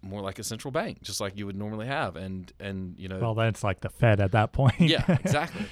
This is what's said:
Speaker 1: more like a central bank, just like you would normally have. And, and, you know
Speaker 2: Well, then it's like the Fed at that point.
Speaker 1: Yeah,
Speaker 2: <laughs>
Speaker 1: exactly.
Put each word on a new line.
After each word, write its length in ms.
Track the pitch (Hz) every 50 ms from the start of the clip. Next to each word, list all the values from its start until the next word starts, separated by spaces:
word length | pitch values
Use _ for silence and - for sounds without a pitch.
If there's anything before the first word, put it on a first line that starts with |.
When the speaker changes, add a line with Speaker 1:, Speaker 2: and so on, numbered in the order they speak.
| -
Speaker 1:
more 180 | 95 98 104
like 180 | 98 98 95 -
a 60 | 104
central 280 | - 113 110 - 143 127
bank, 280 | 160 220 - - - -
just 180 | - 101 -
like 160 | 107 98 98 104
you 80 | 104
would 100 | 98 95
normally 300 | 98 104 107 110 107 110
have. 300 | 127 139 151 143 98 82
And, 360 | 80 95 95 95 95 87 - - -
and, 400 | 101 98 98 95 92 90 87 -
you 100 | 92 92
know 120 | 95 95
Speaker 2:
Well, 140 | 120 113 110
then 120 | 113 113
it's 160 | 113 101 - -
like 180 | 104 92 -
the 80 | - -
Fed 320 | - - 120 113 104 98
at 120 | 101 95 92
that 200 | 110 107 - -
point. 280 | - 135 127 - -
Speaker 1:
Yeah, 240 | 175 156 160 160 - -
Speaker 2:
<laughs> 160 | 175 - -
Speaker 1:
exactly. 420 | 185 - 147 165 - - 180 208 -